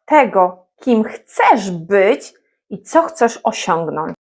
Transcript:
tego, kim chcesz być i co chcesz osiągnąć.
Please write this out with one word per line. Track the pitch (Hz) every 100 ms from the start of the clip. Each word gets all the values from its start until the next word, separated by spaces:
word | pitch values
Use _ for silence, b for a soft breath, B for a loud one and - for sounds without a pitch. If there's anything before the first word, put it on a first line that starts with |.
tego, | - 302 240 190 180 180 _ _
kim | 254 226
chcesz | 220 - - - 466 285 196
być | 175 160 202 190 285 - _ _ _ -
i | 208
co | - 320
chcesz | 330 - 233 -
osiągnąć. | - 214 - 165 160 147 160 170